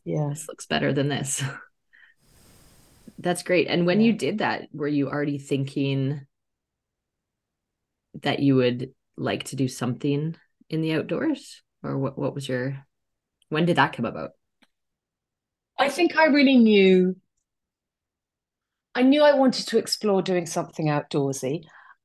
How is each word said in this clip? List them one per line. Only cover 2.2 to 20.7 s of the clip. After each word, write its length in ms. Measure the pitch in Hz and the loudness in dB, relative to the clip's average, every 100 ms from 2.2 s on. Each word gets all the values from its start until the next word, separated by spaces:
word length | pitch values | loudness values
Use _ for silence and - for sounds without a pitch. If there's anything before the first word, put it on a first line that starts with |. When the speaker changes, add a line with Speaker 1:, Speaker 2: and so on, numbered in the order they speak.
| _ _ _ _ _ _ _ _ - - | _ _ _ _ _ _ _ _ -20 -8
Speaker 2:
That's 240 | 180 175 | -4 -4
great. 240 | - 180 - | 0 0 2
And 180 | 170 175 | 2 2
when 140 | 196 | 4
you 100 | 226 | 2
Speaker 1:
Yeah. 60 | 185 | 2
Speaker 2:
did 200 | 135 214 | -2 -2
that, 300 | 196 110 - | -4 -4 -8
were 140 | 151 147 | -8 -4
you 200 | 147 135 | -2 -2
already 300 | 147 147 143 | -2 -4 -6
thinking 880 | 139 139 135 - 139 135 135 139 - _ _ _ _ _ _ _ _ _ _ _ _ _ _ _ _ _ _ 147 | -4 -4 -4 -4 -2 -2 -2 -4 -10 _ _ _ _ _ _ _ _ _ _ _ _ _ _ _ _ _ _ -8
that 180 | 143 - | -4 0
you 160 | 139 131 | 2 4
would 360 | 123 123 - _ _ - | 2 0 -8 _ _ -8
like 280 | 127 101 | -6 -4
to 120 | - 135 | -6 -4
do 100 | 127 | -4
something 680 | - 123 123 147 143 156 160 _ _ - | -4 -6 -4 -2 -2 -4 -8 _ _ -10
in 140 | 160 | -6
the 100 | 160 | -2
outdoors? 680 | 156 170 175 320 277 - - _ _ | -2 -4 -4 -2 -4 -8 -20 _ _
Or 140 | 139 139 | -8 -4
what, 220 | 135 - | -4 -4
what 160 | 143 | -6
was 120 | 143 135 | -6 -6
your, 380 | 127 131 135 - _ _ _ _ _ - | -6 -6 -8 -14 _ _ _ _ _ -8
when 160 | 156 | -2
did 120 | 170 170 | 0 2
that 180 | - | 0
come 100 | - | 0
about? 280 | 113 85 73 _ _ _ _ _ _ _ _ _ _ _ _ _ _ - | -6 -6 -12 _ _ _ _ _ _ _ _ _ _ _ _ _ _ -2
Speaker 1:
I 100 | 277 | -2
think 280 | 277 349 311 | 0 0 4
I 100 | 320 | 4
really 300 | 285 277 254 | 6 6 6
knew, 600 | 220 202 190 185 185 185 _ _ _ _ _ _ _ _ _ _ _ _ _ _ _ _ _ | 6 6 6 6 4 -2 _ _ _ _ _ _ _ _ _ _ _ _ _ _ _ _ _
I 80 | 247 | 2
knew 200 | 262 294 | 4 6
I 100 | 294 | 6
wanted 360 | 277 262 - - | 6 2 0 -2
to 100 | 226 | -2
explore 420 | - - 214 190 | -2 -2 0 0
doing 240 | 185 180 | 0 -2
something 420 | 160 175 165 | -2 -6 -6